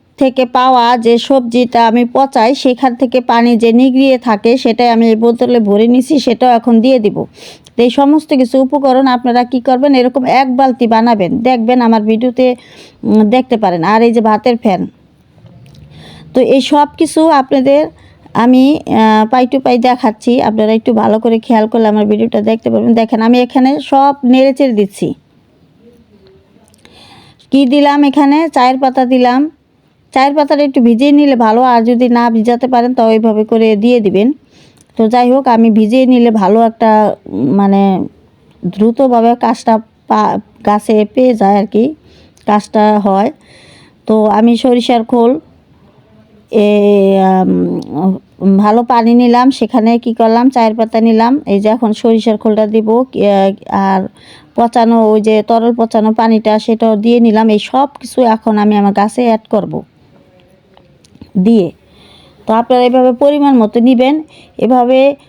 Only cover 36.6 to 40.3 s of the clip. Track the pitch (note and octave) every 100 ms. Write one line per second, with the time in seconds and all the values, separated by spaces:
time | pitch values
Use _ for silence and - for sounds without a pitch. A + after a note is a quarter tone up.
36.6 | A3+ A3+ A3+ G#3+ G#3 - - F#2+ C3 G3
37.6 | G3+ G3 G3 F#3+ - - _ _ _ _
38.6 | F3+ G3 A3 A#3 C4+ A#3+ A#3 A#3+ A3+ A3+
39.6 | - A3 A3+ _ - G#3+ G#3